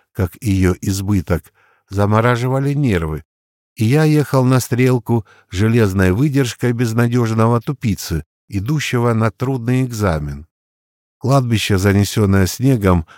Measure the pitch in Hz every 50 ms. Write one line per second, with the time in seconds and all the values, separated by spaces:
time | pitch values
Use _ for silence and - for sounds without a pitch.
0 | _ _ _ - 90 82 - - - 104 98 92 92 90 92 - - 104 95 98
1 | 95 98 104 92 82 - 87 78 - _ _ _ _ _ _ _ _ - 98 98
2 | 101 104 107 110 113 123 123 117 127 127 131 135 139 143 143 143 143 120 95 85
3 | 80 78 78 71 - _ _ _ _ _ _ _ _ _ _ - 110 110 139 156
4 | 156 151 151 151 135 - - 135 127 127 131 127 - - 120 117 127 127 127 120
5 | - - 117 113 - _ _ _ _ _ - 90 107 110 113 120 110 98 95 98
6 | 92 92 92 110 147 156 131 139 131 113 - - 123 123 120 117 123 113 113 120
7 | 120 117 120 123 117 110 113 113 110 117 120 117 - - 139 - - 113 90 -
8 | - - 87 76 - _ _ _ _ - 101 98 98 120 156 147 - - 127 120
9 | 120 120 117 110 113 110 - - 123 131 135 123 113 120 127 127 131 120 117 107
10 | 104 92 80 76 73 73 71 71 76 - _ _ _ _ _ _ _ _ _ _
11 | _ _ _ _ - 117 139 139 127 117 117 104 - - 104 92 98 101 98 101
12 | 101 - - 113 104 98 98 95 92 87 - - 123 139 131 110 98 92 90 85
13 | 80 - -